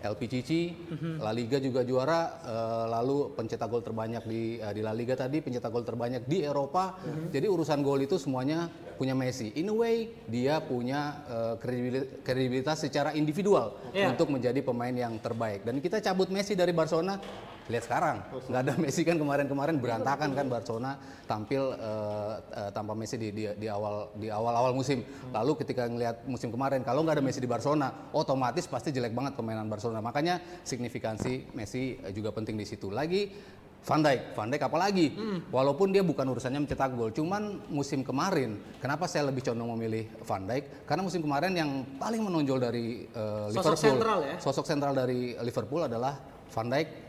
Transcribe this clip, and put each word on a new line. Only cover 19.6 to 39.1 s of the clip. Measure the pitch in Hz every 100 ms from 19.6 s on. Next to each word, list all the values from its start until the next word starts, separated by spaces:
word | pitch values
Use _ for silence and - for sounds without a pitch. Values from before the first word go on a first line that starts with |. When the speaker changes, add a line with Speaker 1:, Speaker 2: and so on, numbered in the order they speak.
| 143 156
Speaker 1:
berantakan | 123 113 156 139 151
kan | 135 135
Barcelona | 123 - 113 131 139 - - -
tampil, | 107 104 135 135
eh, | 113 110 107 107 104 104 110 - -
eh, | 101
tanpa | 101 104
Messi | 107 110 120
di, | 110
di, | 101 107
di | 101 107
awal, | 101 107 104 104
di | 104 110
awal-awal | 107 117 117 127
musim. | 127 131 131
Speaker 3:
Hmm. | 107 - 127
Speaker 1:
Lalu | 117 123 156
ketika | 117 120 120
ngelihat | 117 117 113 135
musim | 123 123
kemarin, | 117 139 135
kalau | 117 131
nggak | 160 147
ada | 131
Messi | 120
di | 123
Barcelona, | 120 143 151 135 - -
otomatis | 147 156 135 123 139 -
pasti | 127 160
jelek | 135 120
banget | 117 135
permainan | - 113 110 107
Barcelona. | 104 117 110
Makanya | 113 139 165 180 - -
signifikansi | - 120 120 120 117 110 135 127 -
Messi, | - 107 127 131 -
eh, | 95
juga | 98 107
penting | 107 110
di | 107
situ. | 98 107 98
Lagi | 107 156 185 202 - - - - -
Van | - 147
Dijk, | 151 123 -
Van | - 110
Dijk | 143
apalagi, | 131 151 196 190 147
Speaker 4:
Hmm. | 107 220 185 -
Speaker 1:
walaupun | 123 139 143 196
dia | 196
bukan | 180 147 131
urusannya | 117 127 143
mencetak | 143 139 135
gol, | 123 113
cuman | 110 160 202 208 180 -
musim | 147 139 139
kemarin, | 127 131 180 175 120 104 - -
kenapa | 131 143
saya | 175